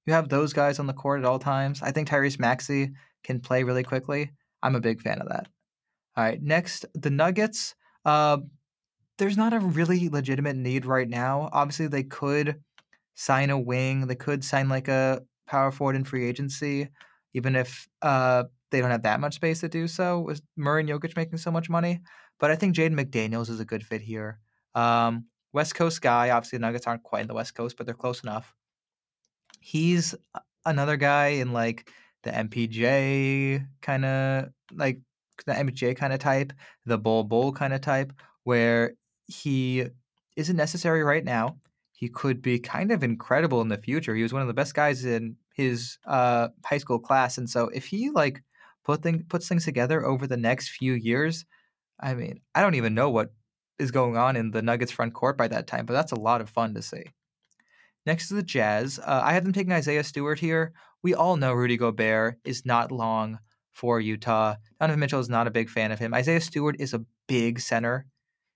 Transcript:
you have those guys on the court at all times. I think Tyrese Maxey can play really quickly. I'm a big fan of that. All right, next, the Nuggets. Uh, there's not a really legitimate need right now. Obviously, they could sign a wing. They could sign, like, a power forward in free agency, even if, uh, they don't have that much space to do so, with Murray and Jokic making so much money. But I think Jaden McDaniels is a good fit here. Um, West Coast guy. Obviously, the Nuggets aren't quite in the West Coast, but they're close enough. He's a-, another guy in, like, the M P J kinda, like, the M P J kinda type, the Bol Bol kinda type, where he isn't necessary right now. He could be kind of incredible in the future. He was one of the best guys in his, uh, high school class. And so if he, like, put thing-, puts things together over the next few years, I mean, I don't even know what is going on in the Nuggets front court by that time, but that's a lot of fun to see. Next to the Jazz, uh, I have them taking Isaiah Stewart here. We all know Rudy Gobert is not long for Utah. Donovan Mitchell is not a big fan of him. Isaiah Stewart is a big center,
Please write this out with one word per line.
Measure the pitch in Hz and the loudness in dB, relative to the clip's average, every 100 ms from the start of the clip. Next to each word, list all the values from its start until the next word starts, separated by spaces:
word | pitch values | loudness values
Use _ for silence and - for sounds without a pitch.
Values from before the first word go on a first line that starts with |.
| - | 0
you | |
have | 165 143 | 2 2
those | 139 151 | 2 2
guys | 147 143 143 | 2 2 2
on | 139 | -2
the | |
court | 139 139 143 | -4 -2 0
at | 127 | 0
all | 131 | 0
times. | 139 135 139 139 | 0 0 0 -2
I | 139 | -4
think | 147 143 | -2 0
Tyrese | 147 139 135 | 2 2 2
Maxey | 120 131 - 139 139 139 _ _ | 0 0 0 -2 -2 -4 _ _
can | - 127 | -6 -6
play | 120 131 | 0 0
really | 127 127 | 2 0
quickly. | 127 131 131 143 147 - _ _ | 0 -4 -2 -4 -6 -10 _ _
I'm | 131 | 0
a | 127 | 2
big | 117 113 | 0 -2
fan | - - | -2 -4
of | - | -4
that. | - - _ _ _ _ _ _ - | -8 -8 _ _ _ _ _ _ -2
All | |
right, | 113 113 | 0 0
next, | 143 160 175 - - | 0 0 0 -8 -10
the | 147 143 | -4 -2
Nuggets. | 139 165 185 214 - - - _ _ 151 | 2 2 2 0 -2 -10 -12 _ _ 2
Uh, | 151 151 147 - - _ _ _ _ _ - | 4 4 2 -2 -18 _ _ _ _ _ -2
there's | 196 202 | 0 2
not | 226 | 2
a | 226 | 2
really | 185 156 165 180 175 | 2 2 2 2 2
legitimate | 147 131 135 147 135 | 0 0 0 0 -2
need | 127 131 127 | -2 -2 0
right | 131 120 | 0 0
now. | 120 127 139 151 | -2 -2 -2 0
Obviously, | 143 143 143 156 | 0 0 0 -2
they | 139 | -2
could | 135 - 143 147 143 147 _ _ _ _ _ | -4 -4 -2 0 0 -4 _ _ _ _ _
sign | - - 135 139 | -8 0 2 2
a | 139 | 0
wing. | 123 127 131 135 131 | 0 0 0 0 -2
They | 123 | -4
could | - 143 | -2 -4
sign, | 135 135 135 | 0 0 2
like, | 131 135 | 0 0
a | 135 131 131 - _ - | 2 2 0 -4 _ -4
power | 139 135 | 0 0
forward | 139 139 | 0 -2
in | 135 | 0
free | 135 131 123 | -2 -2 -2
agency, | 123 139 139 147 139 139 _ - _ _ | -4 -6 -6 -4 -4 -4 _ -20 _ _
even | 127 127 | -4 0
if, | 131 123 - - - | 0 0 -6 -18 -4
uh, | 151 135 127 123 123 _ _ | 2 2 4 2 0 _ _
they | 135 | 0
don't | 123 | 2
have | 120 | 2
that | 110 117 | 2 0
much | 143 | 0
space | - 165 160 | -2 -2 -2
to | 165 | -4
do | 165 165 | -4 -4
so, | 165 180 175 | -2 -2 -2
with | 156 151 - - | -4 -8 -10 -4
Murray | 143 156 | 0 2
and | 151 | 0
Jokic | 147 165 | -2 -4
making | 165 165 165 | -4 -4 -4
so | 170 | -2
much | 165 165 | -2 0
money. | 170 175 175 - - - - | 0 0 -2 -6 -20 -20 0
But | 147 | 2
I | 160 | 4
think | 196 | 2
Jaden | 165 160 151 | 4 2 2
McDaniels | 139 123 110 113 113 | 0 -2 -2 -2 -4
is | 113 | -6
a | |
good | 110 110 107 | -6 -6 -6
fit | 110 | -8
here. | 107 110 107 110 _ _ _ | -6 -8 -10 -12 _ _ _
Um, | 120 117 117 117 117 - _ _ | 0 4 4 2 0 -8 _ _
West | 143 151 - | -2 -2 0
Coast | 165 165 | -2 0
guy. | 135 120 123 | 2 4 4
Obviously, | 120 117 123 | 2 0 -4
the | |
Nuggets | 117 120 120 | -4 -4 -4
aren't | 117 | -6
quite | - 110 | -6 -6
in | 110 | -4
the | |
West | 113 113 | -6 -8
Coast, | - 120 - | -8 -8 -8
but | 117 | -10
they're | |
close | 113 127 123 | -6 -6 -6
enough. | 113 107 - _ _ _ _ _ _ _ _ _ _ - | -8 -10 -10 _ _ _ _ _ _ _ _ _ _ -20
He's | - 160 165 175 160 - _ | -6 0 2 2 0 -6 _
a-, | - - _ | -16 -16 _
another | 165 143 143 147 | -2 0 2 2
guy | 143 143 143 | 4 6 4
in, | 147 127 | 2 0
like, | 120 117 113 - - _ _ | 0 0 -2 -8 -20 _ _
the | 113 | -6
M | 113 110 | -4 -2
P | 120 117 | -2 -2
J | 110 120 139 135 139 135 139 135 139 135 - | 2 4 4 4 2 2 2 0 -2 -4 -10
kinda, | - 135 135 135 135 135 135 - _ | -4 -2 0 0 0 0 -4 -10 _
like, | - 139 127 - _ _ - - | -4 -2 -2 -8 _ _ -14 -6
the | 135 | -2
M | 139 | -2
P | |
J | 127 123 | 0 -2
kinda | 127 139 135 | 0 -2 -2
type, | 147 135 139 - - - | 0 0 0 -8 -20 -10
the | 117 113 | -2 0
Bol | 110 113 | 2 2
Bol | 107 117 135 | 2 2 2
kinda | 135 139 135 | 0 -2 -2
type, | 143 135 139 - - _ | 0 0 -2 -8 -20 _
where | - 120 117 117 - - _ _ - | 0 4 4 4 2 -2 _ _ -20
he | - 147 135 127 127 123 - _ _ _ | -8 -2 0 0 -2 -4 -8 _ _ _
isn't | - 156 175 | -6 -2 0
necessary | 147 175 170 160 | 0 0 2 2
right | 147 151 | 4 2
now. | 139 120 117 - _ _ _ | 2 0 0 -4 _ _ _
He | - 120 | -10 -8
could | 120 139 127 | -2 -2 0
be | 131 120 | 0 0
kind | - - 196 | -2 -2 0
of | 220 | 2
incredible | 131 113 - 135 165 123 | 0 -2 0 2 4 2
in | 113 | 0
the | 104 | -2
future. | 107 147 156 110 | -2 -4 -2 0
He | |
was | 113 | 0
one | 135 | -2
of | 127 | -2
the | |
best | 123 - | -2 -2
guys | - 147 135 | 2 0 0
in | 123 117 113 - _ | -2 -2 -4 -12 _
his, | - 131 120 120 - - | -2 0 0 -6 -12 -2
uh, | 135 123 120 117 - | 2 4 2 0 -4
high | - 147 | -4 -4
school | 147 117 | 0 -2
class. | - 135 127 - | 2 2 2 -2
And | 120 | -4
so | 123 117 | -2 -2
if | 131 - | -2 -6
he, | 196 269 | -4 -2
like, | 294 147 139 _ _ - _ | 2 0 -2 _ _ -20 _
put | - 151 | -4 -2
thing-, | 170 165 - | 0 -2 -2
puts | 170 - | -6 -2
things | 170 | -2
together | 165 127 123 160 | 0 0 0 2
over | 123 131 135 | 0 0 -2
the | 123 | -2
next | 117 131 - | 0 0 -4
few | - 131 | -4 -2
years, | 123 110 123 156 165 - _ _ _ _ - | 0 0 0 0 -2 -10 _ _ _ _ -10
I | 135 | -6
mean, | 123 - - _ | -6 -6 -10 _
I | - | 2
don't | 196 | 4
even | 147 117 | 4 2
know | 110 143 | 2 2
what | 113 107 - _ _ _ - | 2 0 -4 _ _ _ -6
is | 135 | -2
going | 131 123 117 | 2 2 4
on | 127 127 | 2 2
in | 113 | 0
the | 110 | 0
Nuggets | 113 117 120 | 0 0 0
front | - 117 | -2 -4
court | - 131 139 | 0 0 2
by | 113 | 0
that | 113 - | 0 -4
time, | 120 117 | -4 -2
but | |
that's | 127 127 | -2 0
a | 117 | -2
lot | 110 120 | 0 0
of | 107 | 0
fun | - 113 | -2 -2
to | 107 | -4
see. | - - - _ _ _ _ _ _ _ _ _ | -10 -12 -16 _ _ _ _ _ _ _ _ _
Next | - 165 - | -4 -4 -2
to | |
the | 202 | -4
Jazz, | 170 135 107 107 131 135 | -2 2 2 2 -2 -6
uh, | - 131 | 0 2
I | - | 2
have | 175 | 2
them | 185 | 2
taking | 190 185 | 0 0
Isaiah | 170 143 147 | 0 0 -2
Stewart | 143 143 147 151 | -2 -4 -4 -2
here. | 165 160 160 - - _ | 0 0 -2 -6 -20 _
We | 180 | -2
all | 175 170 175 | 2 2 2
know | 131 | 2
Rudy | 123 123 120 | 2 2 2
Gobert | 117 107 110 110 113 117 | 0 0 2 2 0 -2
is | - 123 127 | -8 -6 0
not | 117 117 | 0 0
long | 131 113 110 110 110 - _ _ | -2 -2 -2 -4 -8 -16 _ _
for | - 120 117 | -6 0 0
Utah. | 110 107 120 110 110 107 - - | 0 -4 0 2 2 -2 -10 -2
Donovan | 160 151 | 0 2
Mitchell | 139 139 | 0 0
is | 120 | 0
not | 117 117 | 0 0
a | |
big | 113 113 | 0 -2
fan | - 107 | 0 -2
of | 110 | -2
him. | 117 | -2
Isaiah | 120 135 165 | 0 2 2
Stewart | 165 147 147 143 | 0 -2 -2 -2
is | 139 | -4
a | 113 117 _ - | -6 -8 _ -2
big | 127 117 120 | 0 2 -2
center, | - 117 117 127 - _ _ _ _ | -2 -2 0 -4 -6 _ _ _ _